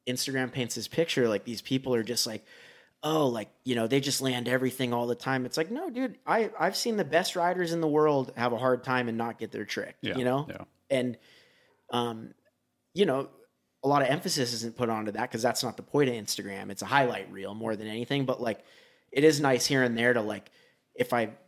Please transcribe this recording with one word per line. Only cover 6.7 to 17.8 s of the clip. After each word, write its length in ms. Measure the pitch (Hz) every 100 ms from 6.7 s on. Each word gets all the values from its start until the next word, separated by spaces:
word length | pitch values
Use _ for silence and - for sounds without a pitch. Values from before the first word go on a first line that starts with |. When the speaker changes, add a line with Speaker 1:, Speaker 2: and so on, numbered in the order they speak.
| 196
Speaker 1:
seen 180 | 240 214
the 60 | 151
best 300 | 156 190 185
riders 380 | 175 180 175
in 80 | 170
the 60 | 160
world 440 | 147 151 143 123 -
have 160 | 120
a 40 | 117
hard 260 | 127 123 135
time 240 | 127 120
and 80 | 113
not 200 | 117 113
get 140 | 107
their 140 | 110 101
trick, 300 | - - -
Speaker 2:
Yeah, 140 | 110 98
Speaker 1:
you 60 |
know? 220 | 123 135 147
Speaker 2:
yeah. 140 | 92 - _ _
Speaker 1:
And, 280 | 135 123 117 _ - _ _ _ _ -
um, 420 | 120 120 113 - - _ _ _ _ _
you 120 | 165 196
know, 240 | 131 135 - _ _ _ _
a 40 | 139
lot 140 | 143
of 60 | 131
emphasis 460 | 151 185 151 120
isn't 240 | 117 117 113
put 120 | 120
onto 220 | 110 107
that 180 | 107 123
'cause 120 | 113
that's 220 | 120 117
not 120 | 123 -
the 80 |
point 260 | 95 143 139
of 60 | 120
Instagram. 540 | 104 - 101 98 98
It's 100 | 98
a 40 | 98
highlight 440 | 139 127 110 98
reel 220 | 98 98
more 220 | 104 113
than 120 | 107